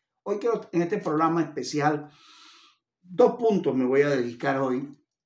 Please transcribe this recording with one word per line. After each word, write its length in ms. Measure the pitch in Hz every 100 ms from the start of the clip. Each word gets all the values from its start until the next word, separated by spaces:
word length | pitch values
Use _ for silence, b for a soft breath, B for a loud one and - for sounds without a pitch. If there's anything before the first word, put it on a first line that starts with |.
| _ _
Hoy 140 | 202 208
quiero, 300 | 233 208 -
en 120 | 170
este 160 | 170 202
programa 420 | 160 151 165 165
especial, 680 | 151 135 123 147 151 147 - B B B B B B B _ _
dos 340 | 180 175 247 240
puntos 400 | 226 185 143 127
me 80 |
voy 200 | 127 135
a 60 | 147
dedicar 520 | 131 120 117 139 135
hoy, 260 | 131 127 147 - _ _